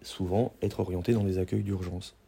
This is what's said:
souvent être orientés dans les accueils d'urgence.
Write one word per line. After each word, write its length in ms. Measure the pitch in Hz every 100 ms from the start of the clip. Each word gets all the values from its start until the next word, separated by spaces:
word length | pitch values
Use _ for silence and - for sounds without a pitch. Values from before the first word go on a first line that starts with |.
souvent 500 | - - 92 98 123 -
être 180 | 104 -
orientés 320 | 92 90 90
dans 120 | 117
les 140 | 101 92
accueils 240 | 90 107
d'urgence. 540 | 101 98 90 90 - -